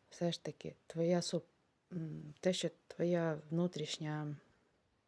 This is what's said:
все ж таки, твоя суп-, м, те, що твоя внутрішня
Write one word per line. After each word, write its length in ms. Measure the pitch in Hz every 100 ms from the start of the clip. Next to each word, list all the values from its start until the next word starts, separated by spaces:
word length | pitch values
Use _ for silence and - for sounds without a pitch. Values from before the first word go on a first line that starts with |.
| _
все 220 | - 170
ж 120 | 165
таки, 320 | - - 156 - -
твоя 340 | 165 165 175
суп-, 240 | 170 170 - _ _ _ -
м, 420 | 180 160 156 151 147
те, 140 | 180
що 160 | 180 170 - -
твоя 520 | - 170 175 165 151 156
внутрішня 840 | 165 175 165 151 - 156 151 151 147 _ _ _ _ _ _